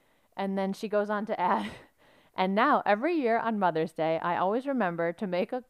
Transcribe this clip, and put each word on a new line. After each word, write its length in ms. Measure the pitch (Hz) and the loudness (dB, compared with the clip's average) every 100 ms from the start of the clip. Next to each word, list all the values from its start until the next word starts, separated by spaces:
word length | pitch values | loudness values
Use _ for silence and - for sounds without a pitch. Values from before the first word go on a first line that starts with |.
| _ _ _ - | _ _ _ -6
And 200 | 196 196 | -4 -2
then 140 | 190 | -2
she 140 | 196 214 | -4 -2
goes 220 | 208 202 | -2 0
on 160 | 208 214 | -2 -4
to 120 | 196 | -2
add, 320 | 180 214 208 - - _ | 0 0 -4 -12 -20 _
<laughs> 320 | _ _ _ - | _ _ _ -2
"And 160 | 185 196 | 0 2
now, 280 | 285 226 - | 4 4 2
every 300 | 208 311 330 | 2 2 0
year 220 | 233 226 | 2 0
on 200 | 226 214 | 0 0
Mother's 340 | 180 160 160 | 2 2 -2
Day, 260 | - 160 165 | 0 0 0
I 180 | 175 170 | 0 0
always 300 | 180 240 277 | 0 0 -2
remember 440 | 262 185 170 170 | 0 0 0 -2
to 140 | 175 196 | -2 -2
make 240 | 180 202 | -2 -2
a 100 | 247 | -4